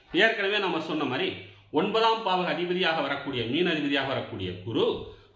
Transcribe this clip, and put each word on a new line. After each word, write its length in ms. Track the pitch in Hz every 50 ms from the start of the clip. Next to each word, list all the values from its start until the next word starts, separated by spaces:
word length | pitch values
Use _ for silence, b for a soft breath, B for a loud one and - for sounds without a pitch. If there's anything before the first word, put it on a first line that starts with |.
| - - -
ஏற்கனவே 440 | 165 208 226 220 214 196 196 208 208
நம்ம 220 | 196 180 165 156
சொன்ன 240 | - - 160 156 147
மாதிரி 220 | 127 127 143 190 - - - - B B B B B
ஒன்பதாம் 500 | - 147 180 208 208 220 226 233 226 220
பாவக 260 | - 190 185 185 180 160
அதிபதியாக 500 | 151 170 180 175 180 180 180 165 160 160
வரக்கூடிய, 420 | 143 139 139 - - 143 127 123 110
மீன 220 | 110 131 165 180 175
அதிபதியாக 400 | 165 151 143 139 143 139 131 131
வரக்கூடிய 420 | 131 117 107 - - 101 95 90 90 -
குரு 260 | - 113 113 156 220 240 - - - B B B B B B